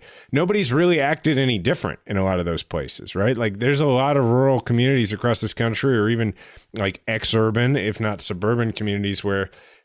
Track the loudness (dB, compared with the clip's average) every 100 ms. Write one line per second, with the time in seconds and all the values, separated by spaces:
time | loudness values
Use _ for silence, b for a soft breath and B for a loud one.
0 | B B B 0 2 0 0 2 2 2
1 | 0 0 0 2 2 0 0 -2 -4 -6
2 | -4 -2 0 0 -2 -4 -6 -6 -6 -10
3 | -8 -2 0 0 -2 -2 0 2 2 2
4 | 2 2 2 4 4 2 0 2 2 2
5 | 0 -2 -2 0 -2 -2 -2 0 2 2
6 | 2 0 -2 B B B B -4 -4 -4
7 | -6 -4 0 2 2 2 2 2 -2 -2
8 | -4 -4 -6 -2 0 0 -2 -2 -4 -2
9 | -2 -2 -2 -2 -4 B B B